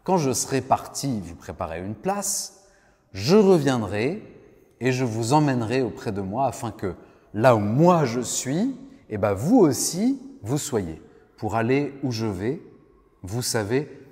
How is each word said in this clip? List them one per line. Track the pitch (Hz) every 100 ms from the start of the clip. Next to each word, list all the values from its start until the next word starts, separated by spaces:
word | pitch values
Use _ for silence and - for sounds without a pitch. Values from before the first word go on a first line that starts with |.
Quand | - 185
je | 135
serai | 120 - 135
parti | 127 - - - 139 110
vous | 85 85
préparer | - 85 82 82
une | 95
place, | 110 180 202 196 - - - _ _ _ _ _
je | 98 113 214
reviendrai | 196 175 139 123 101 104 131 214 - - - _ _ _
et | 131
je | 127
vous | 127 110 113
emmènerai | 151 147 123 107 131
auprès | 113 - 120
de | 101
moi, | 95 113 131
afin | - 113
que | - 98 82 - _ _
là | 135 139
où | 110
moi | 104 131 175 170
je | 123 123
suis, | 113 - 127 160 262 254 - - -
eh | 107
ben | 104
vous | 95 151 254
aussi, | 156 120 - 170 247 269 - -
vous | 104 143
soyez. | - 113 82 78 - - _ _
Pour | 107 113
aller | 113 139 139 143
où | 127
je | 110
vais, | 113 92 110 151 - - _ _ _ _
vous | 92 120
savez | 120 117 104 131 147 - -